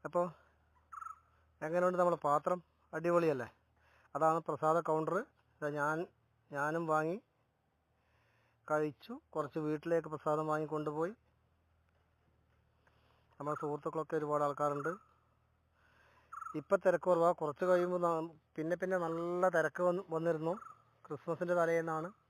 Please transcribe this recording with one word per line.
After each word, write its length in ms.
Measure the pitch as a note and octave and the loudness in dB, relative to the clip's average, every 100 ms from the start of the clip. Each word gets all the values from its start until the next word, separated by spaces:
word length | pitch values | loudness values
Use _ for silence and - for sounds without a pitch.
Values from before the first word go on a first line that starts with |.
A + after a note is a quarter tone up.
| D3+ | -2
അപ്പോൾ 180 | F3 F3 - _ _ _ _ _ - - - _ _ _ _ | -2 -2 -6 _ _ _ _ _ -16 -14 -16 _ _ _ _
എങ്ങനെയുണ്ട് 320 | D#3 F3 F3+ F3+ | -2 0 2 4
നമ്മളെ 180 | F3 E3+ | 2 2
പാത്രം? 340 | D3 D3+ F3+ F3+ - _ _ | 2 2 2 -4 -6 _ _
അടിപൊളിയല്ലേ? 520 | D#3+ E3+ F3 D#3+ C3+ A2 _ _ _ _ _ _ | -4 2 4 4 0 -6 _ _ _ _ _ _
അതാണ് 240 | C#3+ D#3+ E3 D#3+ | 2 2 2 -2
പ്രസാദ 300 | D3 D#3 E3 D#3+ | 0 2 4 2
കൗണ്ടർ. 280 | D#3 D#3 F3 C4+ _ _ | 0 2 -2 -4 _ _
ഇതാ 140 | _ D3+ D3 | _ -6 -2
ഞാൻ, 200 | D3 D#3 F#3 _ _ _ _ | -2 -2 -6 _ _ _ _
ഞാനും 280 | C#3+ D3 E3 E3 | -4 -2 -2 0
വാങ്ങി 240 | D#3 D#3 G3 _ _ _ _ _ _ _ _ _ _ _ _ _ _ - | 0 0 -4 _ _ _ _ _ _ _ _ _ _ _ _ _ _ -2
കഴിച്ചു. 420 | D3+ D3+ - - C4 _ | 0 0 -6 -18 -18 _
കുറച്ച് 260 | D#3 C#3+ E3 D3+ | -6 -6 -4 -4
വീട്ടിലേക്ക് 420 | D3+ E3 E3 D#3 | -4 -2 -2 -2
പ്രസാദം 320 | D3+ D#3 D3+ D#3 | -6 -2 -2 0
വാങ്ങി 160 | D3+ D3+ | -2 -2
കൊണ്ടുപോയി. 400 | D#3 D3+ D3+ E3+ A#3 _ _ _ _ _ _ _ _ _ _ _ _ _ _ _ _ _ _ _ _ _ _ | -4 -4 -4 -6 -8 _ _ _ _ _ _ _ _ _ _ _ _ _ _ _ _ _ _ _ _ _ _
നമ്മുടെ 200 | D3 D3+ | -6 -4
സുഹൃത്തുക്കളൊക്കെ 540 | D3+ D3 D#3+ D#3+ D3+ D#3+ | -4 -4 -4 -6 -4 -4
ഒരുപാട് 240 | D3 D3 D3 | 0 0 0
ആൾക്കാരുണ്ട്. 440 | C#3 D3 C#3+ D#3 G3 _ _ _ _ _ _ _ _ _ _ _ _ _ - - D#3 | 0 -2 -2 -6 -8 _ _ _ _ _ _ _ _ _ _ _ _ _ -16 -10 -10
ഇപ്പം 220 | - G3 | 0 4
തിരക്ക് 240 | F#3+ F3 F#3 | 4 4 2
കുറവാ. 220 | E3+ E3+ E3+ | 4 4 4
കുറച്ച് 260 | D3+ C#3 F#3 | -4 -2 4
കഴിയുമ്പോൾ 300 | F3+ F3+ F3+ | 4 4 0
ന-, 240 | F3 D#3+ E3 D#3 _ - | 0 0 -4 -10 _ -6
പിന്നെ 200 | D#3+ E3+ | -4 -2
പിന്നെ 180 | F#3 F#3 | -2 -2
നല്ല 440 | E3 E3 F3 F3+ F#3 | -2 -2 -2 2 4
തിരക്ക് 280 | E3+ D#3 - F3+ | 4 0 2 0
വന്ന്, 160 | F3 G3+ | 0 -4
വന്നിരുന്നു. 380 | D#3+ E3 D#3+ D#3+ G#3+ - - _ _ - | -2 0 0 -2 -4 -10 -20 _ _ -14
ക്രിസ്മസിൻ്റെ 500 | D3 - E3 F3 F3 | -10 -6 -4 0 2
തലേന്നാണ്. 500 | E3 E3 E3 D#3+ E3+ - | 4 2 0 -4 -6 -12